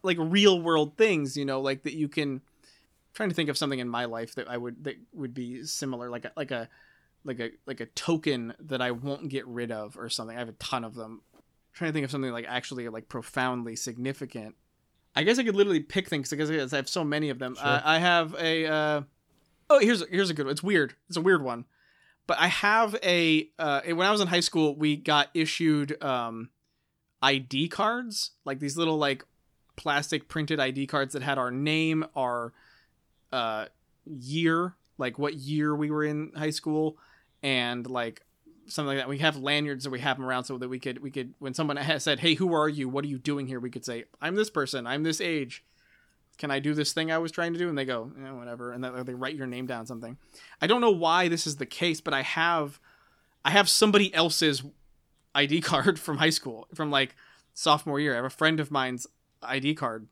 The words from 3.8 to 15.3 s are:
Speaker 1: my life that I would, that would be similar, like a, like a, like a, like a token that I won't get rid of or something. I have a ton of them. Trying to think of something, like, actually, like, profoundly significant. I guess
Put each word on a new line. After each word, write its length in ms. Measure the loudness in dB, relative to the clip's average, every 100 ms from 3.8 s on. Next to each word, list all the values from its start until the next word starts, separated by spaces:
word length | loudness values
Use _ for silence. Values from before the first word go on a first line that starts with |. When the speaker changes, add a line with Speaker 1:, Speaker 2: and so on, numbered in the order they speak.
| -4
Speaker 1:
my 160 | -4 -4
life 300 | -6 -8 -8
that 120 | -8
I 80 | -8
would, 300 | -8 -8 -10
that 100 | -12 -16
would 200 | -12 -10
be 320 | -8 -10 -10 -10
similar, 440 | -8 -6 -8 -8
like 140 | -10
a, 80 | -10 -10
like 140 | -6
a, 180 | -6 -8 _ _ _ _ _ -12
like 140 | -8
a, 120 | -8 -10 -12
like 140 | -10
a 60 | -10
token 680 | -6 0 0 0 -2 -4 -12
that 220 | -8 -2
I 100 | -2
won't 380 | -2 -6 -6 -6
get 180 | -8 -8
rid 240 | -8 -6
of 260 | -6 -10 -12
or 120 | -8
something. 260 | -8 -8 -10
I 40 |
have 100 | -10
a 40 |
ton 300 | -10 -6 -6
of 100 | -6
them. 280 | -12 -16 -16 _ _ _ _ _
Trying 180 | -8 -4
to 40 |
think 100 | -2
of 80 | -4
something, 200 | -4 -4
like, 120 | -6 -6
actually, 400 | -8 -6 -8 -8
like, 180 | -10 -10
profoundly 720 | -10 -6 -2 -2 -2 -6 -8
significant. 760 | -10 -6 -6 -6 -10 -12 -14 -18 _ _ _ _ _ 0
I 80 |
guess 160 | 4